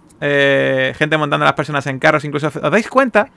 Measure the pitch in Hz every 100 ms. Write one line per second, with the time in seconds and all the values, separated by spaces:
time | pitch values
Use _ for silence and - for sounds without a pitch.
0 | - - 147 143 139 135 135 135 131 -
1 | 151 156 147 151 143 139 151 143 139 131
2 | 156 151 147 143 151 - 147 196 - 262
3 | 262 311 285